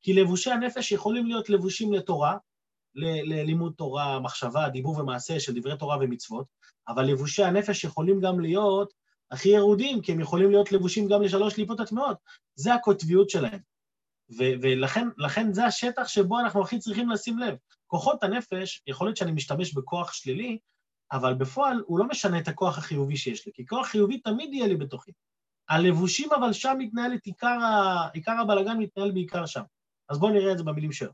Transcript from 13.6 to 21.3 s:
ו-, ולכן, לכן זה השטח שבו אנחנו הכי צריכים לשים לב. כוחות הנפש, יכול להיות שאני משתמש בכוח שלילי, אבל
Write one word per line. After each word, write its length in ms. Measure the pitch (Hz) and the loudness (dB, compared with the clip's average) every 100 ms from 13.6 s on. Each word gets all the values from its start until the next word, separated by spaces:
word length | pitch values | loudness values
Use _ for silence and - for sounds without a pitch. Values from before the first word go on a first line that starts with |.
| _ _ _ _ _ _ _ | _ _ _ _ _ _ _
ו-, 240 | 113 127 127 | 0 0 2
ולכן, 460 | 131 131 131 220 240 - | 2 2 0 0 -2 -4
לכן 340 | 147 208 226 | -4 0 0
זה 140 | 190 240 | 2 0
השטח 420 | - 247 247 - | 0 -4 -4 -2
שבו 320 | 208 185 233 | 2 2 2
אנחנו 220 | 240 185 | 2 0
הכי 160 | 185 240 | 0 -4
צריכים 320 | 220 202 240 | -4 -4 -2
לשים 280 | 214 - 233 | -2 -4 -4
לב. 180 | 240 135 _ _ _ | -4 -6 _ _ _
כוחות 360 | 175 262 - | 0 2 2
הנפש, 600 | 190 233 - 185 190 - - | 0 -2 -4 -6 -6 -10 -10
יכול 200 | 131 190 | -4 -4
להיות 100 | - | -2
שאני 160 | 180 | -2
משתמש 420 | 156 135 147 180 | -2 -4 -4 -4
בכוח 380 | 143 131 175 170 | -4 -6 -6 -6
שלילי, 460 | - 131 143 247 220 _ _ _ _ _ | -8 -6 -6 -6 -8 _ _ _ _ _
אבל 220 | 135 127 | -2 -2